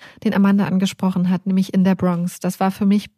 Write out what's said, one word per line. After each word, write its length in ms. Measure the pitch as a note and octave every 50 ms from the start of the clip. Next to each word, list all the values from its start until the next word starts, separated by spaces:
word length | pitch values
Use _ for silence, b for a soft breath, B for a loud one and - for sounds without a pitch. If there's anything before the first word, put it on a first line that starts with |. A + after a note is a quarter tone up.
| B B B B -
den 100 | A3 G#3
Amanda 320 | G3+ G3 G3 G3+ G3+ G3
angesprochen 640 | - F3+ F#3+ F#3+ F#3 - - - F#3 F#3 F#3 F3 F3+
hat, 160 | F#3 F3 -
nämlich 280 | G3 F#3+ F#3+ F#3+ - -
In 100 | F#3+ F#3
der 120 | F#3+ F#3+
Bronx. 440 | F3+ F#3+ F3+ F3 E3+ F3 F3+ - -
Das 200 | - F3+ F3+ -
war 120 | F#3+ F#3+
für 160 | F#3+ - G#3+ G3
mich 240 | G3+ G#3 - - -